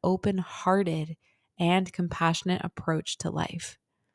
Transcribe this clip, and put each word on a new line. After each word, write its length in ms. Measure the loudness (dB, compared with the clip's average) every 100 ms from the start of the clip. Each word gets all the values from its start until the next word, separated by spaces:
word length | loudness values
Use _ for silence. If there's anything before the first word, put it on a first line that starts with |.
open-hearted 1120 | 0 2 0 -2 -4 -2 2 4 2 -2 -4 -10 _ _ _ 0
and 340 | 4 4 2
compassionate 720 | -2 -2 2 2 2 0 -2
approach 540 | -2 -6 -2 -2 -4 -6
to 120 | -4
life. 480 | -2 -4 -6 -12 -16 _ _ _